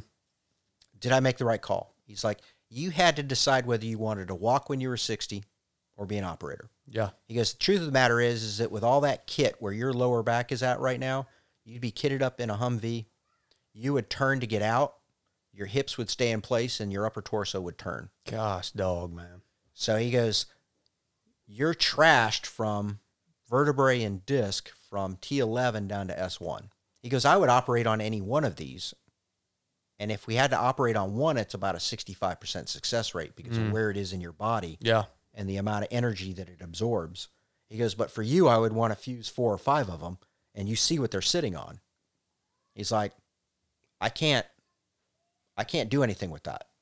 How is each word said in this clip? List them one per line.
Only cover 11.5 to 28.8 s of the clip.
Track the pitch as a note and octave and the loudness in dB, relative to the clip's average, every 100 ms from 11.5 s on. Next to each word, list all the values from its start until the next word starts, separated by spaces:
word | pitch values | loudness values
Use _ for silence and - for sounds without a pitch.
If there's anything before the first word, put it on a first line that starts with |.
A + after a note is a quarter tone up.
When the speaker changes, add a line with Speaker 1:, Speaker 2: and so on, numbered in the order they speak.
| _ | _
Speaker 1:
you'd | A2 A#2+ | -18 -8
be | A#2+ | -6
kitted | - C#3+ C#3 | -2 -2 0
up | C3 - | -2 -2
in | A#2 | -4
a | G#2 | 0
Humvee. | B2 A#2+ A2+ A#2 G#2+ _ _ _ _ _ _ | 0 0 -2 -6 -8 _ _ _ _ _ _
You | G#2+ C3 | -6 -2
would | C#3 G#2+ | -2 -2
turn | - C3+ C3+ | 0 2 2
to | A2+ | 0
get | G#2+ | 0
out. | G#2+ A#2+ C#3+ - _ _ _ _ _ | 2 2 0 -4 _ _ _ _ _
Your | G2+ G2 | -10 -4
hips | C3+ C3+ - | -2 -2 -6
would | G#2+ | -6
stay | - A#2+ | 0 0
in | A2 | 0
place | - A#2 B2 - | 0 0 0 -4
and | G2+ | -4
your | G2 A2 | -2 -2
upper | A2 | -4
torso | - G#2+ G2 F#2+ | -6 -4 -4 -6
would | F2 - | -8 -8
turn." | F2+ B1+ F#2 _ - | -8 -8 -10 _ -10
Speaker 2:
Gosh, | A2+ G#2+ F#2 - | -4 -2 -4 -6
dog, | - F#2 F2 F2 | -4 -2 -2 -6
man. | E2+ F2 F2+ _ _ _ | -10 -16 -20 _ _ _
Speaker 1:
So | - - A2 | -8 0 0
he | A#2+ | 2
goes, | B2 A2+ G2+ - _ _ _ _ _ _ _ _ _ - | 2 2 0 -4 _ _ _ _ _ _ _ _ _ -18
"You're | G#2 D#3 E3 | -2 -2 2
trashed | - - D#3+ C3+ A2 - - | 0 6 8 8 4 0 -6
from | - G#2+ G#2 G#2 G#2 _ _ _ _ - | -4 -2 0 -2 -6 _ _ _ _ -2
vertebrae | B2+ D3 C#3 C3+ B2 | 2 2 4 4 4
and | G#2+ F#2+ F#2+ | 0 -4 0
disc | C#3 G2 - - - - | 0 0 -2 -8 -20 -8
from | G2+ F#2+ F2+ | -4 -4 -6
T | - C#3 | -4 0
eleven | A2+ A#2+ B2+ G#2+ G2 | 0 2 0 0 -4
down | G2+ F#2+ | -4 -6
to | - | -4
S | F#2 - | -6 -6
one." | E2+ - - _ _ _ | -8 -8 -12 _ _ _
He | A#2+ | -2
goes, | C3 C3+ | 2 6
"I | F#3+ | 6
would | C#3 | 8
operate | B2 B2+ A#2 A2+ | 6 4 2 2
on | A2 | 0
any | G#2+ A2 | 0 -4
one | G2 D3 | -2 0
of | B2+ - | -2 -4
these. | C#2 D#2 | -12 -10